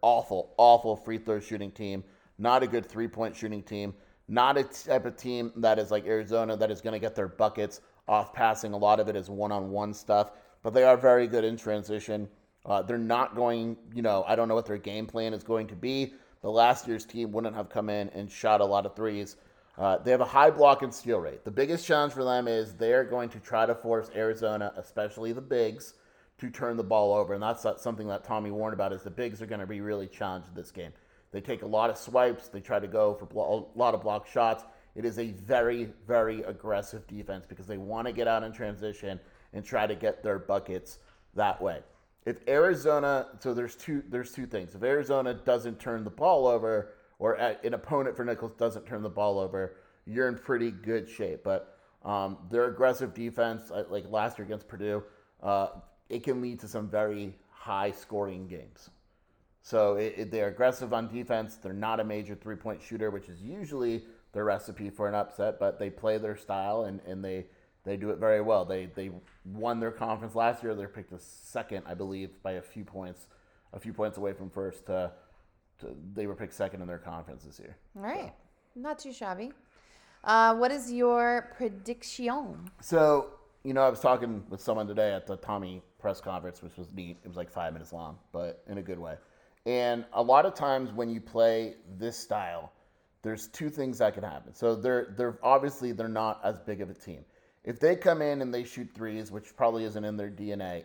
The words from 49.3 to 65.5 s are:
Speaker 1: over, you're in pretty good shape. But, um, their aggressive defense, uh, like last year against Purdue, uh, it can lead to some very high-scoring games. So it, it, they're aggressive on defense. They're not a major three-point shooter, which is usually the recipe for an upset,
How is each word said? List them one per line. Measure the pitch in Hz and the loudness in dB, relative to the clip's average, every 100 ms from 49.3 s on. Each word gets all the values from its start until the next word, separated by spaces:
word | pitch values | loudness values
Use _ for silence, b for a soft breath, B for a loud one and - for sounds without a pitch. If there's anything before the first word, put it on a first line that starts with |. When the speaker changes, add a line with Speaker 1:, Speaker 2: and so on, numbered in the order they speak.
| 98 | 0
Speaker 1:
over, | 95 95 92 b b b - | -2 -4 -6 b b b -6
you're | 113 127 | -2 -2
in | 120 | -2
pretty | - 123 117 | -2 0 0
good | 92 104 113 - | -4 -4 -4 -4
shape. | - 95 78 | -6 -6 -4
But, | 98 95 - b b b | -2 -2 -4 b b b
um, | - 101 98 95 87 | -4 -2 -2 -6 -2
their | 117 120 | 0 0
aggressive | 101 131 127 123 | 4 2 2 -4
defense, | - 117 117 117 110 - | -6 -6 -2 -2 -2 -8
uh, | 92 87 | -8 -6
like | 101 87 | -6 -2
last | 107 113 117 | -2 -2 -4
year | |
against | 101 104 - | -8 -10 -10
Purdue, | 101 104 104 104 b b _ | -6 -4 -4 -6 b b _
uh, | 98 98 98 92 - _ - | 0 0 0 -6 -20 _ -10
it | 117 | -6
can | 139 123 | -4 -4
lead | 123 117 | -6 -8
to | 104 | -10
some | 110 107 | -8 -4
very | 107 107 104 101 95 _ | 0 0 -2 -8 -14 _
high-scoring | - 113 98 101 95 - 104 98 92 92 | -14 -6 -2 -2 -4 -6 -4 -4 -6 -12
games. | 85 55 - - _ _ _ _ _ _ _ | -14 -16 -20 -20 _ _ _ _ _ _ _
So | - 113 104 | 0 4 4
it, | 101 107 98 | 4 -2 -4
it, | 101 | -4
they're | 110 101 | -2 -2
aggressive | 95 127 127 123 | 2 2 2 -2
on | 117 110 | -4 -2
defense. | 120 120 113 113 - | -8 -4 -4 -4 -10
They're | 95 | -12
not | 98 110 113 | -6 -2 -2
a | |
major | 107 107 98 | -2 -6 -8
three-point | 101 110 104 113 98 | -12 -12 -10 -10 -10
shooter, | - 113 107 | -10 -4 -4
which | 98 92 | -4 -10
is | 87 | -16
usually | 107 196 156 143 120 113 113 B B | -14 -12 -8 -4 -2 -2 -8 B B
the | 104 | -4
recipe | 107 98 - 92 101 | -2 -2 -4 -10 -10
for | - 104 | -4 -2
an | |
upset, | 104 101 - 104 | 0 -2 -2 -2